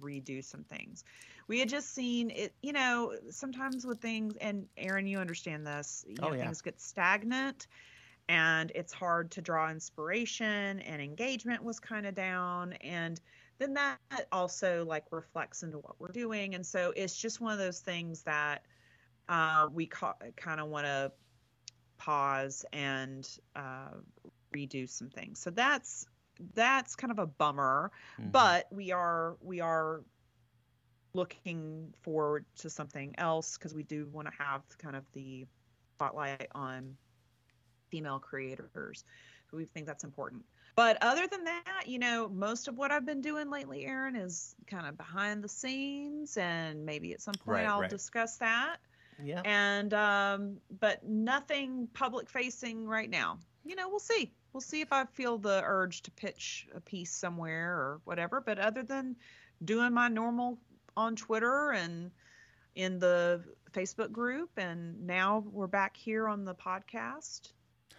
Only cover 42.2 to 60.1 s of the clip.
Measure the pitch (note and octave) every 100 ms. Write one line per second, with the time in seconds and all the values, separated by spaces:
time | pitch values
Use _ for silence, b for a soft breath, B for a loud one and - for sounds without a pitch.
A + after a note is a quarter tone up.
42.2 | A3 F#3+ G3+ A#3 - A#3+ C#4 D4 B3+ C#4+
43.2 | D4 D4+ D4 C#4+ C#4 C4+ C4+ C4 C4+ B3
44.2 | F3+ E3+ - - - F#3+ D3+ D#3 D#3 F3+
45.2 | G#3 G#3 G#3 - C4 C4 C#4 C#4+ C#4+ D4
46.2 | D4 G#3+ F3 E3+ D#3+ D3+ D3+ D3+ - -
47.2 | - G2+ - G#2 G#3 G3+ F#3+ G3+ - A#3
48.2 | A3+ - A3+ A#3 C#4+ E4+ _ b b b
49.2 | C#3+ F3 F#3+ G#3 G3+ G3+ G#3 G#3 G#3 G3+
50.2 | G3+ G3 G3+ G3 - G3 G#3 - - G#3+
51.2 | A3+ C#4 C#4+ C#4 C4+ B3+ A#3+ - C4 A#3+
52.2 | - C4 B3+ - A#3+ A3+ A3 A3 A3 F3
53.2 | F#2 E2+ - _ D4+ F#4+ F#4 G#4 - A4+
54.2 | B3 - _ C4 - D#4 D#4 C#4 C4 -
55.2 | B3 A3+ G3+ G3 - F#3+ F#3 - - -
56.2 | G3 - - - - A2 - G3 E3+ -
57.2 | F3+ E3+ E3 D#3+ E3+ F3 C3+ D3+ - E3+
58.2 | E3+ C4+ B3+ G#3 G#3+ A3+ A#3+ C4+ C4 A#3+
59.2 | B B B B E3 A3+ A#3+ A#3+ A#3+